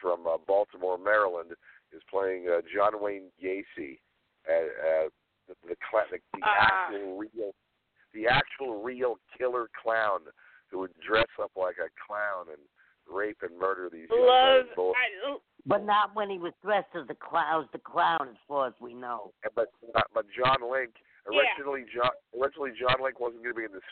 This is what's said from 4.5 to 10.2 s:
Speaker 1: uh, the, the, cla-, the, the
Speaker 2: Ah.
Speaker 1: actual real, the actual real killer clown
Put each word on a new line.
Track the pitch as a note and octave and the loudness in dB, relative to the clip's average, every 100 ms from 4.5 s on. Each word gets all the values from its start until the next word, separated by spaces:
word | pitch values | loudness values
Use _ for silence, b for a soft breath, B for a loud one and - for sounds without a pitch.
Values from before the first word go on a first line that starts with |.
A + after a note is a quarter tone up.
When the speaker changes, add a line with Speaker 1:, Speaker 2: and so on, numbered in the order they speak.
Speaker 1:
uh, | E2 D#2 A1 D#2+ D#2+ D#2 - _ _ - | 0 0 -2 2 2 0 -4 _ _ -20
the, | F2+ F2 | -14 -10
the, | F2 - | -10 -2
cla-, | A2 G2+ | 0 0
the, | F2+ _ | -4 _
the | F#2+ | -4
Speaker 2:
Ah. | G#2+ G2+ A2 F#3 F3+ | 2 4 4 4 0
Speaker 1:
actual | G2+ G2 F#2 | -4 -6 -8
real, | G#2+ A2+ G2+ - _ _ _ _ _ | -8 -6 -8 -8 _ _ _ _ _
the | A2 A2+ | -2 2
actual | C3+ - - C3 G#2+ | 2 0 -4 -6 -6
real | A#2+ B2+ B2 A2 _ - | -6 -2 -2 -2 _ -4
killer | B2+ B2 A2+ - | -2 -2 -4 -6
clown | A#2 A2+ G#2+ F#2 | 0 2 2 0